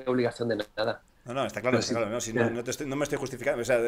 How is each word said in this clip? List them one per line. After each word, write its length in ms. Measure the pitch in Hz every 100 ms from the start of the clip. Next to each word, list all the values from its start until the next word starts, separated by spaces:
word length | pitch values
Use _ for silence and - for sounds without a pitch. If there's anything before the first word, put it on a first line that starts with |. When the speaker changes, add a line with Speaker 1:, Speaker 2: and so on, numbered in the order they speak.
| 131
Speaker 1:
obligación 420 | 127 120 - 120
de 80 | 104 - -
nada. 260 | 113 - - _
Speaker 2:
No, 120 | 120
no, 100 | 131
está 160 | 110 107
claro, 140 | 120
Speaker 1:
Pero 60 | 120
Speaker 2:
está 80 | -
Speaker 1:
sí, 60 | 117
Speaker 2:
claro, 140 | 104
¿no? 100 | 120
Si 120 | 113
no, 80 | 117
Speaker 1:
ya. 80 | 117
Speaker 2:
no 140 | 117
te 60 | 120
estoy, 160 | 120 147
no 100 | 139
me 80 |
estoy 140 | 143 143
justificando, 420 | 127 117 120 139
o 40 |
sea, 140 | 117 123